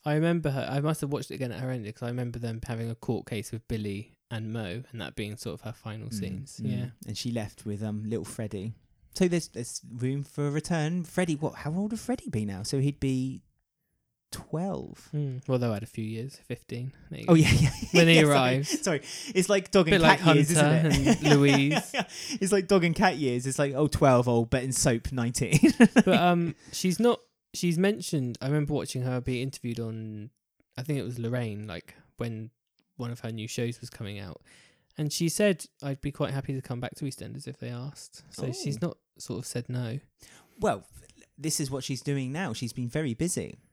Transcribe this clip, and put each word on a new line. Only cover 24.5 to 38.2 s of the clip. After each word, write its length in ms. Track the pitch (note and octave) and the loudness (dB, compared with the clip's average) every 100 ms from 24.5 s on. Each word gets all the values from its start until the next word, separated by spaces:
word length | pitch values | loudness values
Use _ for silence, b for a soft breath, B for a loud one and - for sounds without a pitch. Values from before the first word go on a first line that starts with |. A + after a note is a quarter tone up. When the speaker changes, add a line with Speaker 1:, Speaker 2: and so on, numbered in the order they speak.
Speaker 2:
but 120 | C3+ | -2
in 100 | B2+ | -2
soap, 400 | B2 C#3+ A#2 - | 0 2 0 -2
nineteen. 460 | C3 A#2 - A2+ D3+ D#4+ - | -2 -2 -2 2 6 6 8
<laughs> 160 | A#3 | 6
Speaker 1:
But, 140 | - F#3+ | 8 6
um, 460 | D#3 F3 F3 E3+ - B | 4 4 4 0 -6 B
she's 280 | - F#3 F3 | -4 -2 2
not, 200 | A#3+ - _ _ _ | 2 2 _ _ _
she's 240 | - F3 E3 | -2 0 2
mentioned, 580 | F#3+ A3 - D#3 B2 A#2 | 0 0 -4 -2 -4 -4
I 60 | C3 | -2
remember 280 | D3+ C#3+ | 0 0
watching 280 | D3 E2+ C3 | -2 -4 -4
her 180 | B2+ B2+ | -4 -4
be 220 | B2+ B2 | -4 -4
interviewed 380 | C3+ - B2 A2+ | -6 -6 -8 -6
on, 500 | A2+ A2 A2 G#2+ A2 _ _ _ _ - | -8 -8 -10 -12 -14 _ _ _ _ -12
I 60 | |
think 160 | B2+ C#3+ | -4 -4
it 60 | |
was 140 | G#2 A#2+ | -4 -6
Lorraine, 480 | A#2 B2 A#2 G#2 G#2+ | -4 -4 -4 -6 -10
like, 280 | E2+ - - _ _ | -12 -14 -20 _ _
when 320 | A#2 A2 A2+ _ _ _ _ - | -8 -8 -12 _ _ _ _ -12
one 140 | A#2+ | -10
of 100 | A#2+ | -8
her 100 | A2+ | -10
new 160 | A2+ G#2+ | -8 -8
shows 320 | - A#2+ A#2+ | -4 -4 -6
was 100 | B2 | -14
coming 280 | - G#2 G2+ | -12 -12 -10
out. 220 | G2 - b b b b b - | -12 -16 b b b b b -8
And 140 | D3+ | -6
she 160 | - E3+ | -2 -2
said, 380 | - G#3 F3 - _ | 2 2 0 -6 _
"I'd 180 | C#3 C3+ | -8 -6
be 100 | C#3+ | -8
quite 220 | - D3 | -4 -4
happy 220 | C#3 - | -4 -6
to 80 | C3+ | -8
come 180 | - B2 | -6 -8
back 140 | B2 - | -8 -8
to 80 | |
EastEnders 420 | C#3+ - - C3+ B2+ | -10 -8 -12 -12 -14
if 120 | B2 | -12
they 100 | A#2+ | -10
asked." 540 | B2 C3+ - - - | -10 -10 -14 -20 -20